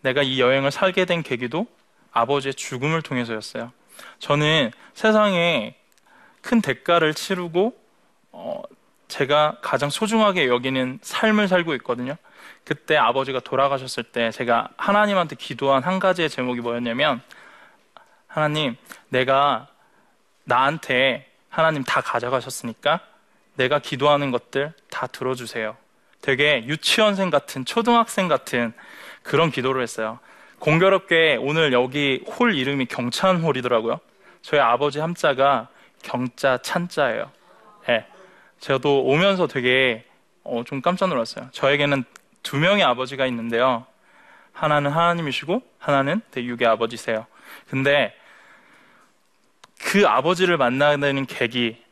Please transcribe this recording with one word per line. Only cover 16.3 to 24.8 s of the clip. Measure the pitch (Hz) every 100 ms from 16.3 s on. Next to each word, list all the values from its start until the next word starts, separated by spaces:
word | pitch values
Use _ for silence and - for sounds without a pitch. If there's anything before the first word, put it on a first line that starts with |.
| - 127 123
뭐였냐면, | 120 120 120 117 151 120 - - - - - _ _ - _ _ _
"하나님, | - 151 151 143 117 - - _
내가 | 127 127 135 143 117 143 _ _ _ _ _ _ _
나한테 | - 123 135 156 - 127 135 117 - _ _
하나님 | - 160 156
다 | 127 139
가져가셨으니까 | - 127 123 131 123 - 123 110 147 165 - _ _ _ _
내가 | - 131 147
기도하는 | - 139 143 147 139
것들 | 123 _ 139 147 -